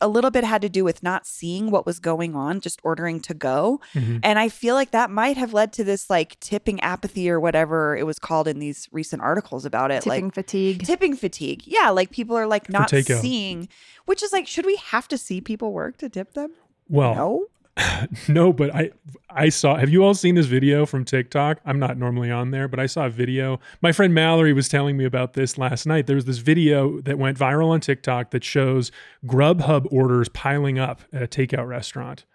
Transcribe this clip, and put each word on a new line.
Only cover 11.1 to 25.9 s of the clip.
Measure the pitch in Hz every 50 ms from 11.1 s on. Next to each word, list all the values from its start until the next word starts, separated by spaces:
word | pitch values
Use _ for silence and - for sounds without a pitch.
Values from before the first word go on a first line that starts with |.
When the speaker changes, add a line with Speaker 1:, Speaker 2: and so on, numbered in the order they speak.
| 277
Speaker 1:
fatigue. | 254 - 180 - - 156 139 139 - - -
Yeah. | 359 453 415 233
Like, | 190 185 185 185
people | - - 226 233 233
are, | 226 220 214
like, | 214 208 -
Speaker 2:
For | -
Speaker 1:
not | 190 202 208 214
Speaker 2:
takeout. | 147 139 131 - 127 117
Speaker 1:
seeing, | 113 - 254 226 202 190 180 170 175 - _ _ - - - _ _ -
which | 392 392 415
is | 392 415
like, | 381 339 -
should | - 330 349
we | 381 403 403
have | - - - 233 - -
to | 294 247
see | - - 185 185
people | - - 214 214 233 214 202
work | 170 151 - 254 -
to | 302 247
tip | - 185 196 - -
them? | 285 294 311 330 _ _ _ _ _ _ -
Speaker 2:
Well, | 156 143 139 120 110
Speaker 1:
No. | - 143 180 233 330 403 - _ _ _ _ - -
Speaker 2:
<laughs> | - - 85 85 107 - - - - -
no, | 151 170 170 185
but | 170 123 143 143 151
I, | 151 160 - - _ - 156 131 - _ -
I | - 139 147 156
saw, | - - - 143 139 131
have | 131 139
you | 160 185 190
all | 196 202
seen | 190 - 175 180
this | 175 156 127
video | 123 131 131 143 143 147 151
from | 143 - 135 127
TikTok? | - - 131 123 - - 147 143 147 156 - -
I'm | 156 135 139
not | 135 131 127 127
normally | 123 123 123 123 120 120
on | 120 120 123 123
there, | 135 135 135 131
but | 127 123
I | 135
saw | 131 - 170 143
a | 127
video. | 113 117 123 123 131 131 135 131 131 - - - - -
My | - 170 160
friend | - 196 185 170
Mallory | 160 160 160 165 165 160 151
was | 143 135 135 -
telling | - 143 139 143 139 135
me | 131
about | 127 131 127 127 127
this | - 135 135 127 - 139
last | 131 123 127 120 -
night. | 156